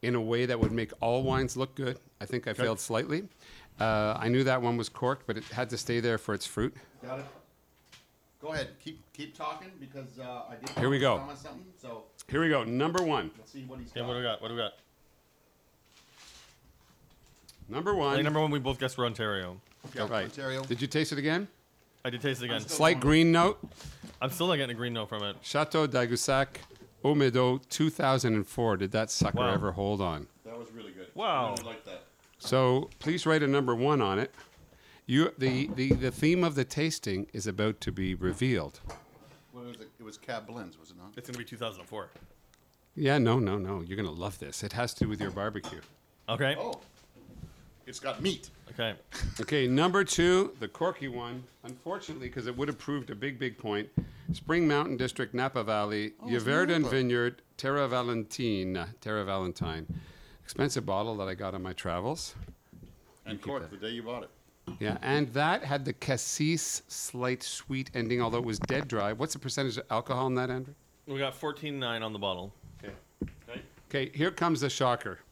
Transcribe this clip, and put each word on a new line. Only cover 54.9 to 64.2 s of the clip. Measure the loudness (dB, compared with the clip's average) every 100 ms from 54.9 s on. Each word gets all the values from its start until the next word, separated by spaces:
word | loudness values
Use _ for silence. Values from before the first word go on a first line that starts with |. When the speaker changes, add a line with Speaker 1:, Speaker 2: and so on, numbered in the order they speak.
| 0
Speaker 1:
District, | -2 -2 -2
Napa | 0 0 0
Valley, | 2 2 2 0 -2 -6
Speaker 3:
Oh, | -2
it's | 0
Speaker 1:
Yverdon | 4 4 4 4
Speaker 3:
Napa. | 4
Speaker 1:
Vineyard, | 2 4 4 2 -2 _ -6
Terra | 0 2 2
Valentina, | 2 0 -2 -4 -2 0 2 0 -2 -4 -8
Terra | -4 -2
Valentine. | 0 0 -2 -2 -4 -4 -6 -8 -10 -20 -20 -20
Expensive | -12 -2 0 0
bottle | -2 -2 0 -2
that | -4
I |
got | -4 -6
on | -4
my | -6
travels. | -6 -2 -2 -2 -4 -8 -10 -14 -16 _ -20 -20 -20 -20 -18
Speaker 3:
And | -12
Speaker 1:
You | -10
keep | -6
Speaker 3:
corked | -6 -8
Speaker 1:
that. | -10
Speaker 3:
the | -8
day |
you | -8
bought | -8 -8